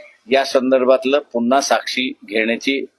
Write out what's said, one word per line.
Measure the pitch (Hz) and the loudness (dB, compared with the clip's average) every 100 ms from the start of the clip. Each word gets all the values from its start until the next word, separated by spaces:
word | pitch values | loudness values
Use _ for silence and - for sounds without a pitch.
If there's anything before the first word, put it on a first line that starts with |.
| - _ 110 | -20 _ -2
या | 131 135 | 0 2
संदर्भातलं | 135 127 131 123 127 127 143 | 0 2 2 4 2 2 0
पुन्हा | - 120 120 135 | -2 -4 0 0
साक्षी | 131 113 - 127 131 - - | 2 -2 -2 -6 -6 -8 -6
घेण्याची | 107 110 117 - 139 - | -4 -2 -2 -4 -4 -6